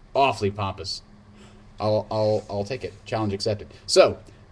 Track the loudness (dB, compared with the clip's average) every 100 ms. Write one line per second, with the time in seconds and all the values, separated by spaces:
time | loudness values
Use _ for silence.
0 | -4 2 2 2 -2 -2 -6 -6 -10 -12
1 | -14 -20 -20 -20 -20 -20 -20 -4 0 0
2 | 0 0 2 0 -2 -6 -4 -6 -8 -12
3 | -6 -2 -2 0 -2 -2 -6 -16 2 6
4 | 6 2 -10 -20 -6